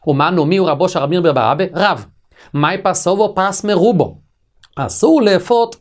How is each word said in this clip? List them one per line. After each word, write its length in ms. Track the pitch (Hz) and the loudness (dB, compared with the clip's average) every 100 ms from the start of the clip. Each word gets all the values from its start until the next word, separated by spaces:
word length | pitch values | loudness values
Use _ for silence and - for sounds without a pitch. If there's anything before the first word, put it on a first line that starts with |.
| - | -2
ומה 240 | 143 156 | 0 0
נו, 160 | 180 147 | 0 2
מי 100 | 190 | 2
הוא 140 | 175 | 0
רבו 180 | 139 180 | 0 -2
של 100 | 165 | -2
רבי 160 | 139 | -2
ירמיה 180 | 180 175 | 0 2
בר 200 | 127 113 | 2 0
אבא? 120 | 147 190 | 0 -4
רב. 300 | 147 202 143 - _ _ _ - | -2 -2 -2 -8 _ _ _ -8
מאי 240 | 143 147 190 | -2 -2 0
פסובו 520 | 196 170 175 185 208 196 | -2 -2 0 0 0 0
פס 280 | 196 190 | -2 -2
מרובו. 540 | 208 190 220 185 110 - _ _ _ _ _ - | -2 2 2 2 0 -6 _ _ _ _ _ -8
אסור 460 | 135 - 233 320 | -6 0 2 4
לאפות 540 | 208 185 180 233 226 - | 4 2 2 0 0 -6